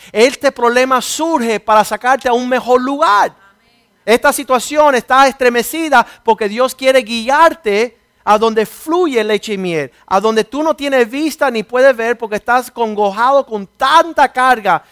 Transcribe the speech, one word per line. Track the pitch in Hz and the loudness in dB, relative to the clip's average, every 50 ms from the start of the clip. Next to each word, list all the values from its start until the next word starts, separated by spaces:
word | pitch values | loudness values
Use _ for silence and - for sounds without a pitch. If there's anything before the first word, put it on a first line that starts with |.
| - - | -20 -4
Este | - 214 233 277 254 - 285 269 | 0 2 2 2 2 -2 -4 -4
problema | - 247 240 233 240 247 262 262 262 247 | -2 0 0 0 2 0 0 2 0 -2
surge | - - - - 311 330 320 269 233 233 214 202 | -2 -4 -6 -4 -2 -2 -2 -2 -2 -2 -4 -4
para | - 220 214 214 | -2 2 2 2
sacarte | 196 - 220 - - 247 269 254 - 247 | 2 0 -4 -4 -2 -2 -2 0 0 -2
a | 240 | -2
un | 247 254 | -2 -2
mejor | 247 254 240 - 233 247 254 | -2 -2 -2 0 0 0 0
lugar." | 254 269 285 285 320 370 415 202 285 - - _ _ _ _ _ _ _ _ _ _ _ _ _ _ | 0 -2 -2 0 2 2 2 2 0 -2 -4 _ _ _ _ _ _ _ _ _ _ _ _ _ _
Esta | 208 226 247 - 285 | 0 0 2 2 0
situación | - - 262 - 254 233 - - 294 302 302 294 269 | 0 -2 -2 -2 -2 -2 -2 -2 0 2 2 4 2
está | 233 - - 254 269 277 | 0 0 2 4 4 4
estremecida | 262 262 - 254 240 240 240 220 - - 330 330 302 269 240 226 - - - | 4 2 0 0 0 0 0 -2 -4 -6 -6 -4 0 0 0 0 0 -6 -4
porque | _ 233 214 - 220 | _ -2 -2 0 -2
Dios | 196 208 233 262 247 - | -4 -2 -2 -2 -2 -4
quiere | - 262 262 262 262 | -2 0 2 2 2
guiarte | 226 202 233 226 220 254 277 302 330 330 - - - 214 202 208 240 240 - _ _ _ _ _ - | 0 -2 -6 -6 -2 0 2 4 4 2 2 0 -4 -2 -2 0 -2 -4 -6 _ _ _ _ _ -2
a | 196 208 214 | 0 2 2
donde | 226 226 220 220 214 | 2 0 0 0 -2
fluye | - - - - 311 320 359 359 302 254 226 214 | -4 -6 -10 -6 -2 0 0 0 0 0 -2 -2
leche | 214 214 202 - 226 202 | 0 -2 -4 -4 -6 -8
y | 190 | -6
miel, | 185 175 165 151 139 127 _ _ _ | -6 -4 -4 -4 -6 -8 _ _ _
a | - 185 196 | -2 0 0
donde | 208 220 220 220 208 | 2 2 0 0 -2
tú | - - 285 | -2 -4 -4
no | 311 320 302 | -2 -2 -4
tienes | - 277 285 262 254 240 208 | -4 -4 0 0 0 0 0
vista | 254 285 320 302 - - 294 269 | -2 -4 -4 -4 -4 -2 -2 -2
ni | 233 220 | -2 -4
puedes | 196 - 240 247 262 277 247 | -6 -4 0 2 4 4 2
ver | 220 226 233 240 | 2 -2 -4 -4
porque | - 233 202 214 | -4 -6 -8 -8
estás | 208 - 240 240 254 240 247 | -6 -2 -2 -2 -2 -2 -4
congojado | - 240 233 220 208 208 208 196 190 214 240 262 277 277 269 | -6 -6 -4 -4 -2 -2 -2 -2 -2 0 0 2 2 0 0
con | - 220 208 196 | -2 -6 -10 -10
tanta | - _ - 269 269 311 330 330 330 311 311 277 247 | -12 _ -4 -2 2 2 2 2 2 0 0 0 0
carga | - 254 254 262 247 226 202 196 165 151 - _ | 0 0 2 2 2 2 0 0 -2 -2 -2 _